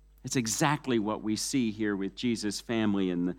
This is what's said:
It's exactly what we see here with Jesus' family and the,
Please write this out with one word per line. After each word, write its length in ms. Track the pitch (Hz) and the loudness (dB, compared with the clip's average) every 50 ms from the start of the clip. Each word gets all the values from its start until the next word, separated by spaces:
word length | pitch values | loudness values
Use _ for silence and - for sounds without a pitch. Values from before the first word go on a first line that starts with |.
| - - - - - | -20 -20 -18 -14 -6
It's 120 | 127 - | -2 0
exactly 600 | 135 113 110 - - 143 143 147 143 - 131 120 | 0 0 0 0 2 2 2 2 2 0 0 0
what 240 | 113 101 107 107 - | 2 2 0 -2 -2
we 140 | 98 107 107 | -2 -2 -2
see 340 | 98 - - - 135 117 110 | -2 -2 -2 0 0 0 0
here 260 | 101 107 107 104 101 | 0 0 0 0 0
with 200 | 95 98 95 - | 0 -2 -4 -4
Jesus' 440 | - 127 123 113 101 107 104 95 - | -2 -2 -2 0 0 -2 -4 -4 -4
family 520 | - - 117 113 110 104 101 98 95 92 | -4 -2 0 2 2 2 2 2 2 2
and 180 | 90 87 87 90 | 2 0 0 -2
the, 60 | 87 | -2